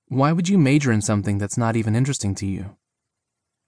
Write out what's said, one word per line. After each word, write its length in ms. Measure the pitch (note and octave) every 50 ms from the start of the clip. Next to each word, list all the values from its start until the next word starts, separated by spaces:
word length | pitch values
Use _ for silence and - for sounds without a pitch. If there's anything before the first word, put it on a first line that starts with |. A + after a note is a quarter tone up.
| _
"Why 260 | - - B2+ C3+ D3 E3
would 160 | E3+ F3 E3+
you 100 | G3+ G3
major 320 | D3 B2+ C#3+ D3+ D3 C3
in 120 | A2+ G#2+ G#2
something 360 | - A2 G#2 F#2+ G#2+ G2+ G2
that's 200 | G2+ G2+ - -
not 180 | A#2+ A2+ A2+
even 180 | A#2 A2 A2 G#2+
interesting 400 | A#2 C3 C#3 C3+ - - G2+ F#2+
to 100 | - G2+
you?" 300 | G2 G2 F#2 F#2+ G2 - _ _ _ _ _ _ _ _ _ _ _ _ _ _ _ _ _ _